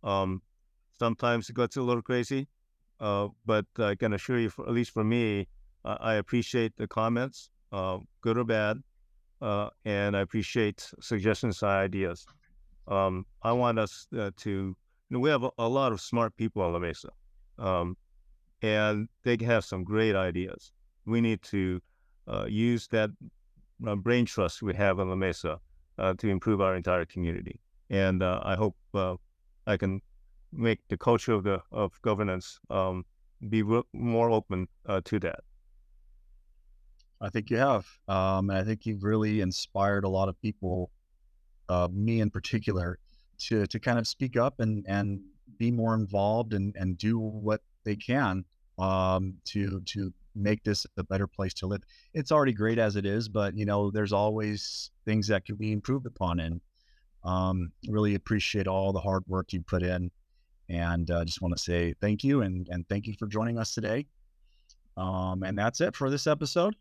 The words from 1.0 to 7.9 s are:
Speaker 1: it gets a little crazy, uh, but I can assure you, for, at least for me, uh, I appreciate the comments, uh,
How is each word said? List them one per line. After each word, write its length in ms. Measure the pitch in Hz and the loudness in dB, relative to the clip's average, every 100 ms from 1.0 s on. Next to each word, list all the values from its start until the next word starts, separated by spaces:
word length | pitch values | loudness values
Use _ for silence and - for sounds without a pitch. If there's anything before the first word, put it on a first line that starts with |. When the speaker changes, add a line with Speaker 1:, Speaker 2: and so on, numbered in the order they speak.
| 117 113 123 117 107 | -2 0 0 0 -2
Speaker 1:
it 80 | 120 | -2
gets 200 | 120 - | -2 0
a 60 | |
little 200 | 123 120 | 0 -2
crazy, 440 | 113 127 120 135 139 _ _ _ _ _ | 0 -2 0 -4 -4 _ _ _ _ _
uh, 280 | 107 101 104 - 110 | -2 0 -2 -6 0
but 180 | 110 98 - | 0 0 -2
I 160 | 107 | 0
can 180 | 101 113 | 2 0
assure 260 | 104 - 123 | -2 -2 0
you, 120 | 113 | 0
for, 180 | - - | -4 -2
at 60 | |
least 160 | 120 117 | 0 0
for 140 | - | 0
me, 440 | 107 120 113 101 95 - - _ | 2 2 2 0 -4 -10 -20 _
uh, 120 | - 104 | -8 -4
I 140 | 113 | 0
appreciate 640 | 107 98 123 113 127 113 - | 0 0 -2 0 0 -2 -2
the 100 | 107 | -6
comments, 640 | - 113 117 131 - - _ _ | -2 0 0 -2 -8 -20 _ _
uh, 260 | 101 95 | -6 -4